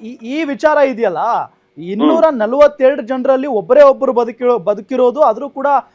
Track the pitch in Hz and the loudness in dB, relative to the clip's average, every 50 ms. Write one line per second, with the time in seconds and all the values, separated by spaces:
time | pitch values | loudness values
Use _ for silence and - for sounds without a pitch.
0 | 220 220 254 - 226 233 269 311 330 285 277 - - 302 302 294 277 269 247 202 | -6 -16 -18 -16 -12 -10 -6 -6 -6 -6 -4 -2 0 0 2 2 0 0 0 -2
1 | 226 196 170 156 185 233 226 180 131 - _ _ _ _ _ - 160 175 196 214 | -4 -4 -4 -4 -4 -4 -2 -4 -4 -8 _ _ _ _ _ -16 -12 -8 -4 -2
2 | 254 302 320 330 320 320 294 233 208 214 247 285 294 277 285 - 262 262 294 294 | 0 0 2 2 2 2 2 0 -2 -2 2 4 2 2 2 2 0 0 0 0
3 | 233 208 262 254 247 269 262 262 269 294 247 202 180 180 254 294 285 277 262 - | -4 -6 -6 -4 0 0 0 0 0 -2 -4 -4 -2 2 4 6 6 6 4 2
4 | 269 262 233 240 240 226 233 - 247 247 240 214 165 196 208 208 202 - 262 254 | 0 -2 0 0 -2 -4 -4 -4 -2 0 0 0 0 -2 -4 -4 -6 -6 -2 0
5 | 254 247 226 285 302 247 214 220 285 277 - 269 269 285 277 247 - _ | 0 0 2 2 2 2 2 0 -6 -12 -8 -4 -2 0 0 0 -2 _